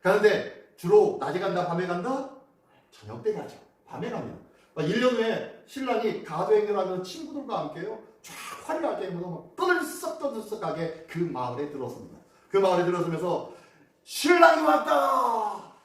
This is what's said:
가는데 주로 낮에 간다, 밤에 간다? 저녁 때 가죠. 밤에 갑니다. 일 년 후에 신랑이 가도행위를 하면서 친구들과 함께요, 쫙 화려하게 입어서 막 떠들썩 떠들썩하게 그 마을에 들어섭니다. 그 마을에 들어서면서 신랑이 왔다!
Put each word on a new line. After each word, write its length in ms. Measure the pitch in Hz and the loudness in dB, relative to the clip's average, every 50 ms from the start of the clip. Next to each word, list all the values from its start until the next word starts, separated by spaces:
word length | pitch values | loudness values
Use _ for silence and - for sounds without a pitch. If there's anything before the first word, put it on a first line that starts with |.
가는데 680 | _ 180 196 208 208 214 190 - - - - - - _ _ | _ 4 4 6 6 6 4 4 -2 -6 -12 -16 -20 _ _
주로 400 | _ - 175 208 214 196 - - - | _ 2 6 8 8 8 6 2 -2
낮에 180 | - 143 147 180 | -6 -4 -4 -2
간다, 280 | 180 190 175 180 180 | -2 0 0 0 -2
밤에 200 | 180 170 180 185 | 0 0 -2 -2
간다? 440 | 180 175 180 180 - 269 277 277 - - - - _ _ _ _ _ _ _ _ _ | -2 -2 -4 -2 -4 -4 -4 -6 -8 -12 -18 -20 _ _ _ _ _ _ _ _ _
저녁 320 | _ - - 104 113 120 | _ -20 -16 -14 -14 -6
때 100 | - 147 | -4 -4
가죠. 240 | 175 175 143 - - - - _ _ _ _ | -4 -4 -8 -12 -16 -20 -20 _ _ _ _
밤에 240 | - - 151 - 240 | -16 -12 -10 -8 -6
갑니다. 280 | - - - - - - - - _ _ _ _ _ 156 | -6 -8 -8 -10 -12 -16 -20 -20 _ _ _ _ _ -4
일 220 | 151 165 208 240 | -2 0 0 2
년 140 | 254 254 240 | 2 2 2
후에 480 | 226 226 226 - - - - - - - | 2 0 0 -2 -4 -6 -10 -14 -20 -20
신랑이 580 | - - 269 269 247 240 214 - 202 170 - - | -16 -10 -8 -4 -2 0 0 0 -2 -4 -4 -8
가도행위를 520 | - 156 160 190 208 214 208 208 208 202 | -6 -4 -4 0 2 4 2 4 2 0
하면서 260 | 202 185 190 185 180 | 0 0 -2 -2 -6
친구들과 580 | - - - 320 320 262 277 285 262 226 208 180 | -6 -8 -10 -12 -12 -10 -10 -10 -8 -6 -4 -4
함께요, 380 | 151 147 - 165 180 214 226 220 - - - _ | -4 -6 -8 -8 -10 -10 -10 -12 -14 -20 -20 _
쫙 120 | _ - - - - - - - - | _ -18 -16 -14 -14 -14 -14 -14 -8
화려하게 420 | - 320 320 330 277 - - 196 180 | -6 -4 -2 -2 -4 -4 -4 -6 -6
입어서 200 | 175 170 175 175 | -6 -8 -8 -8
막 280 | 165 - - - - | -10 -12 -12 -16 -6
떠들썩 600 | - 370 359 349 330 - - - - 349 320 320 - | -2 2 2 2 2 0 -4 -8 -8 -8 -8 -8 -4
떠들썩하게 880 | 302 277 226 220 - - 214 - 190 156 156 160 165 165 - - - - | -6 -4 -4 -6 -8 -8 -10 -6 -6 -6 -4 -4 -4 -6 -6 -10 -14 -10
그 100 | - 165 | -4 -4
마을에 520 | 175 165 131 127 123 123 127 127 147 143 | -4 -4 -4 -6 -6 -6 -4 -6 -6 -6
들어섭니다. 480 | - 135 127 110 - - - - - - - _ _ _ _ _ | -6 -8 -8 -8 -8 -12 -16 -18 -20 -20 -20 _ _ _ _ _
그 60 | - 196 | 2 4
마을에 260 | 190 185 180 175 175 | 4 6 4 4 2
들어서면서 680 | 175 180 175 160 165 165 156 170 175 165 - - - - - - _ _ _ _ _ _ _ | 2 0 0 0 -2 -2 -2 -2 -2 -2 -2 -4 -8 -16 -20 -20 _ _ _ _ _ _ _
신랑이 600 | _ - - - - 302 359 349 330 330 330 311 311 | _ -12 -8 -2 4 4 8 10 10 8 8 6 4
왔다! 1040 | 302 302 - - - - 285 - 277 139 - - - - - 427 - - - - - - _ | 4 4 4 2 2 2 2 2 2 2 2 2 0 0 0 -2 -4 -6 -8 -14 -18 -20 _